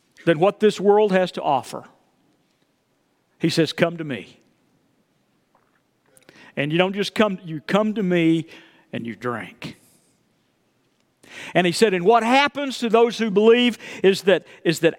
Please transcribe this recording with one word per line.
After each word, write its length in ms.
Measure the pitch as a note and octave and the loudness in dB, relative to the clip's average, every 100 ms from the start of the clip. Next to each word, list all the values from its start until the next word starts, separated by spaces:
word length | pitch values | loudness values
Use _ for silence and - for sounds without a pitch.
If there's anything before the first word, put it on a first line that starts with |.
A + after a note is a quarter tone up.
| _ _ - | _ _ -2
than 120 | D#3+ | 2
what 220 | F#3+ - | 0 2
this 200 | G#3+ - | 0 2
world 320 | F#3+ G#3 G#3+ | 2 4 4
has 200 | F#3 F3+ | 2 -2
to 100 | - | -4
offer," 440 | D#3+ C3+ A2+ - - _ _ _ _ _ _ _ _ _ _ _ _ _ _ _ | -2 -2 -4 -12 -16 _ _ _ _ _ _ _ _ _ _ _ _ _ _ _
he 100 | E3 | -2
says, 240 | - D#3 | 0 -2
"Come 240 | - E3+ E3+ | -2 -4 -4
to 60 | |
me." 360 | D3+ A#2 - _ _ _ _ _ _ _ _ _ _ _ _ _ _ _ _ _ _ _ _ - - - | -10 -10 -14 _ _ _ _ _ _ _ _ _ _ _ _ _ _ _ _ _ _ _ _ -20 -14 -8
And 160 | C#3+ | -4
you 60 | E3 | -2
don't 160 | F#3 | -2
just 220 | G3 F#3+ - | -2 -4 0
come, 240 | G#3+ F#3 E3+ | -2 -2 -10
you 160 | D#3+ | -14
come 340 | - G3 G#3+ G#3 | -4 -2 -2 -2
to 80 | |
me 420 | F#3 F3 E3 E3 D#3+ - - _ _ | -2 0 2 0 -4 -14 -20 _ _
and 140 | A#2+ A#2 | -12 -12
you 80 | G#2 | -10
drink. 640 | B2 A#2 G2 - - - _ _ _ _ _ _ _ _ _ _ _ _ _ _ - - - | -8 -8 -10 -16 -18 -18 _ _ _ _ _ _ _ _ _ _ _ _ _ _ -20 -20 -6
And 140 | E3+ F3+ | -2 -2
he 60 | |
said, 200 | - A3 | 2 2
"And 100 | F#3 | 2
what 200 | F3 A#3 | 2 2
happens 560 | A3 C4 C#4+ C#4 C#4+ A#3+ | 4 2 2 -2 -8 -6
to 100 | A#3 | 0
those 300 | A3 A#3 G#3 | 2 2 0
who 100 | A3+ | -2
believe 480 | F#3+ A3 A#3+ B3 A3 - - | 2 4 4 2 -2 -10 -2
is 220 | F#3 F#3+ | 0 2
that, 240 | F#3 E3+ - - | 2 0 0 -6
is 160 | F#3 D#3+ | -4 0
that 160 | E3 | 0